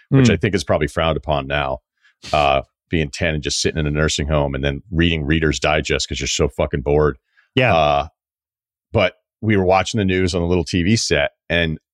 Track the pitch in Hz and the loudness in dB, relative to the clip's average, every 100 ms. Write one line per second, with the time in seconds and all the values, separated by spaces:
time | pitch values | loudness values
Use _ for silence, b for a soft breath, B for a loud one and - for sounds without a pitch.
0 | b 135 120 80 110 90 - 87 73 87 | b 2 4 2 0 -2 0 0 0 0
1 | 80 71 - 71 67 71 67 65 _ _ | 0 0 -2 -2 -2 -4 -4 -6 _ _
2 | b b - 76 71 67 - _ _ 82 | b b -2 2 2 2 -2 _ _ -2
3 | 73 - 85 76 71 - - 80 73 76 | -2 -2 -2 -2 -4 -2 -2 -2 -2 0
4 | 78 - 73 76 71 67 71 67 - 82 | 0 -2 -2 0 0 -2 -4 -4 -4 0
5 | 85 80 71 80 78 71 76 78 76 71 | 0 0 0 0 0 0 0 0 0 -4
6 | - 71 71 - 73 - 76 - 71 73 | -4 -6 -4 -2 -2 -2 -4 -4 0 2
7 | 76 - _ _ _ 127 123 82 73 71 | 0 -2 _ _ _ 0 2 4 2 0
8 | 78 _ _ _ _ _ _ _ _ 107 | -2 _ _ _ _ _ _ _ _ 0
9 | 92 - _ _ 107 101 92 95 92 113 | 0 -2 _ _ 0 2 4 2 2 -2
10 | 95 92 92 90 85 90 80 92 87 113 | 0 0 0 0 0 0 0 0 2 0
11 | - 76 69 _ - 85 82 76 _ | 0 0 -2 _ -4 -2 -2 -4 _